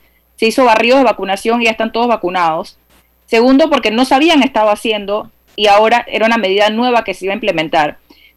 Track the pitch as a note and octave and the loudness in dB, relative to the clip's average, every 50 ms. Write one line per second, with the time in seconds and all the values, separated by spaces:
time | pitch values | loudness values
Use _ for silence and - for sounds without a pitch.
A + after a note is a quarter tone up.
0 | _ _ _ _ _ _ _ - A3+ A3+ - C#4 B3+ A#3+ A3 A3 A3+ A#3 C4 C#4 | _ _ _ _ _ _ _ -4 -2 -2 2 2 2 2 2 2 2 2 2 4
1 | C4 A3 G#3 - F#3+ G3 G3 G3 - A3+ A#3 A#3+ A#3 A3+ A3 - A3 A3 - A3+ | 2 2 0 -2 -4 -6 -6 -4 -4 -4 -2 0 0 -2 -2 -2 -6 -4 -2 -2
2 | A#3+ A#3+ A3 G#3 - F3+ F#3 F#3 E3+ D#3+ D#3+ E3+ F#3+ - - _ _ _ _ _ | -2 -2 -2 -2 -4 -4 -2 -2 -2 -2 -2 -4 -8 -12 -18 _ _ _ _ _
3 | _ _ _ _ _ - A#3+ A3+ A#3+ C4 C4+ C4+ D#4+ D#4 D4 C4+ - G#3+ G#3+ A#3 | _ _ _ _ _ -2 0 2 4 4 4 4 4 2 0 -2 -2 -2 -2 -2
4 | C4 - C#4+ C4 D#4 F4 E4 C#4+ C4 C4 - A3 G#3+ G#3+ G#3 - - A3+ G#3+ G#3 | 0 0 2 2 2 2 2 2 2 0 0 0 0 0 0 -2 -2 -6 -6 -6
5 | G3+ G3 G3+ G#3+ A3+ - _ _ _ _ - - G#3 G3+ G3+ G#3 A3 A3+ A#3 A#3+ | -4 -6 -6 -6 -8 -12 _ _ _ _ -6 -2 2 4 4 4 4 2 2 0
6 | - - - G#3 G#3+ A3+ A#3 A3+ F#3+ F#3+ F#3+ G3+ G#3 G#3+ G#3+ A3+ B3 B3+ A#3+ A3+ | -2 -4 -4 -2 0 0 0 0 -2 -2 0 0 0 0 0 -2 -2 0 0 -2
7 | A3+ G3 F3+ - F#3 F#3+ G3 G#3 A3 G3+ E3+ D#3+ D#3+ D3+ - D#3+ D3 D3+ - - | -2 -4 -10 -8 -6 -6 -6 -4 -4 -4 -4 -4 -4 -2 0 0 -2 -2 -4 -12
8 | _ _ - _ _ _ _ | _ _ -20 _ _ _ _